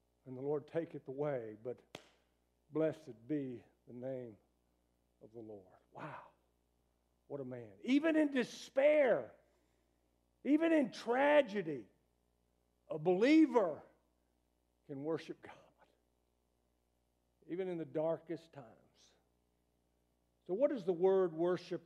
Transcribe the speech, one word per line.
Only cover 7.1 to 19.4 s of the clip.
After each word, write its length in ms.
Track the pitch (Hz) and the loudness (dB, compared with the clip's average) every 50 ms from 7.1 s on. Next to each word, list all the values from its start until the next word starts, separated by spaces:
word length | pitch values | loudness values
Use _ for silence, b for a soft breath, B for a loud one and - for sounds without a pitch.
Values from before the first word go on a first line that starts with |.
| _ _ _ - | _ _ _ -12
What 120 | 135 139 | -12 -10
a 40 | 135 | -10
man. 240 | 127 127 120 117 104 98 - - | -10 -12 -12 -12 -14 -18 -10 -2
Even 320 | 240 262 294 311 330 311 | 0 0 2 2 2 2
in 160 | 311 302 285 | 2 2 2
despair, 920 | 277 254 226 - - - - - - 269 277 302 302 302 277 240 185 139 113 107 - _ _ _ _ _ _ _ _ _ _ _ _ _ _ _ _ _ _ _ _ _ - | 0 -2 -2 -2 -6 -14 -18 -4 2 4 4 6 6 4 4 4 2 0 -2 -6 -14 _ _ _ _ _ _ _ _ _ _ _ _ _ _ _ _ _ _ _ _ _ 0
even 280 | - 294 311 330 330 | 2 2 4 4 4
in 180 | 330 311 262 208 | 4 4 2 0
tragedy, 920 | - - - 233 240 262 277 285 294 294 277 208 196 208 175 160 147 123 101 - _ _ _ _ _ _ _ _ _ _ _ _ _ _ _ _ _ _ _ - | -4 -6 -4 -2 0 2 4 6 6 6 4 4 0 -4 -4 -4 -6 -8 -8 -14 _ _ _ _ _ _ _ _ _ _ _ _ _ _ _ _ _ _ _ -12
a 80 | 156 156 | -10 -2
believer 840 | 151 180 180 185 226 277 311 320 311 269 240 240 196 170 143 127 - - _ _ _ _ _ _ _ _ _ _ _ _ _ _ _ _ _ _ _ | 0 0 4 6 6 8 8 8 8 6 6 4 2 2 -2 -6 -12 -20 _ _ _ _ _ _ _ _ _ _ _ _ _ _ _ _ _ _ _
can 160 | - 143 135 | -14 -12 -8
worship 340 | 143 156 165 143 - - 165 - | -6 -4 -4 -6 -6 -10 -14 -16
God, 100 | - - - - - _ _ _ _ _ _ _ _ _ _ _ _ _ _ _ _ _ _ _ _ _ _ _ _ _ _ _ _ _ _ _ _ _ _ _ _ - | -18 -20 -20 -20 -20 _ _ _ _ _ _ _ _ _ _ _ _ _ _ _ _ _ _ _ _ _ _ _ _ _ _ _ _ _ _ _ _ _ _ _ _ -10
even 180 | 160 180 190 185 | -8 -6 -6 -6
in 80 | 175 | -6
the 80 | 165 160 | -6 -8
darkest 680 | 135 127 156 156 165 165 - - - 170 147 - - | -6 -4 -2 -2 -2 -2 -4 -6 -10 -12 -12 -12 -16
times. 140 | - 139 127 - 107 - _ _ _ _ _ _ _ _ _ _ _ _ | -20 -18 -18 -20 -20 -20 _ _ _ _ _ _ _ _ _ _ _ _